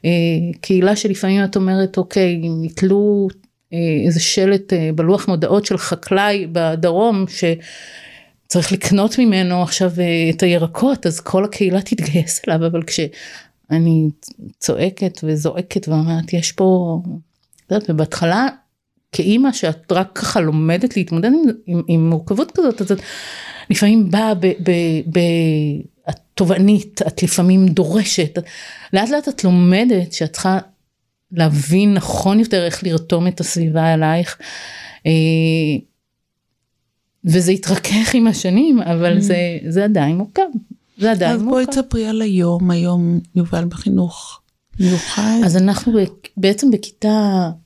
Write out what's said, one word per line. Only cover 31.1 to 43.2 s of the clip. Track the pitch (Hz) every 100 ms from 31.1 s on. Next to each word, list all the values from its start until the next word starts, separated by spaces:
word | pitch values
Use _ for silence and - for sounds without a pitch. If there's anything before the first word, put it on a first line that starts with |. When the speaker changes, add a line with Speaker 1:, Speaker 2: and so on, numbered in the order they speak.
| _ _
Speaker 1:
להבין | 170 160 147 139 180 208
נכון | 196 - - 190 208
יותר | 226 196
איך | 170 165
לרתום | 180 165 165 175 180
את | 180
הסביבה | 170 170 165 160 165
אלייך, | 160 156 165 170 - - - - - - - 156
אה, | 160 160 160 160 160 156 143 - _ _ _ _ _ _ _ _ _ _ _ _ _
וזה | 170 175 175
התרכך | 202 - 185 - 202 220
עם | 262 226
השנים, | - 185 196 311 247
אבל | 175 170 175 185
Speaker 2:
Mm. |
Speaker 1:
זה, | 202 175 175 170 160
זה | 170
עדיין | 208 196 143 170
מורכב, | 202 - 381 240 - - _ -
זה | 214
עדיין | 208 175
Speaker 2:
אז | 233
בואי | 220 254
Speaker 1:
מורכב. | 254 269
Speaker 2:
תספרי | 269 226 220
על | 220
היום, | 220 185 170 175 180
היום | 170 175 175 170 175